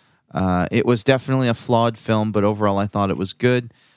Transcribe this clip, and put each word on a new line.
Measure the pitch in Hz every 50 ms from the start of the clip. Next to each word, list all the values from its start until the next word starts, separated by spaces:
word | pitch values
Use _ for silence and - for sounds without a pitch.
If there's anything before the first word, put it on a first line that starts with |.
| _ _ _ _ _ _
Uh, | - 85 95 92 90 87 87 -
it | 104 120 -
was | 120 123 113 -
definitely | 135 131 127 - 131 131 131 127 120
a | 113
flawed | - - - 120 113 117 117 110 -
film, | - - 110 107 107 110
but | 104 104 98
overall | 107 107 104 107 101 98 98
I | 104
thought | 101 - 104 101 95
it | -
was | - 98 -
good. | - - 127 123 123 123 120 113 - _ _ _ _